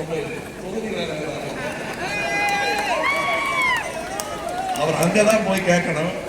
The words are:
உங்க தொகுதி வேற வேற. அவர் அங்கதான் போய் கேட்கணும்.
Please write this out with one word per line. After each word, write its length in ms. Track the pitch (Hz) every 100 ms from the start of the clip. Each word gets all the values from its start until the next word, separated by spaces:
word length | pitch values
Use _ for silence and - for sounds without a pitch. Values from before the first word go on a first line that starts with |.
உங்க 140 | 160 160 139 - - -
தொகுதி 260 | 185 214 220
வேற 160 | 180 170 156
வேற. 220 | 156 - - 269 277 311 - - 359 415 427 403 415 403 403 415 415 679 1077 1077 1077 659 1077 1077 1047 988 807 - 698 740 - - 659 - - -
அவர் 200 | 151 165
அங்கதான் 420 | 165 214 208 220 190
போய் 200 | 190 175
கேட்கணும். 480 | 175 170 151 170 -